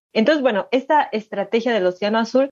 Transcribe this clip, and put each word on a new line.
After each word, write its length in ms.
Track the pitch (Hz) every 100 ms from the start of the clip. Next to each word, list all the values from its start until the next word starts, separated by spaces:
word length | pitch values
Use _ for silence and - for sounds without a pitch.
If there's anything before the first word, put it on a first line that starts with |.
| _
Entonces, 280 | 214 220 311
bueno, 260 | 254 202 185
esta 320 | 254 254 302 -
estrategia 640 | 214 208 202 190 233 233
del 140 | 220 180
Océano 320 | 180 208 220
Azul 320 | 226 254 277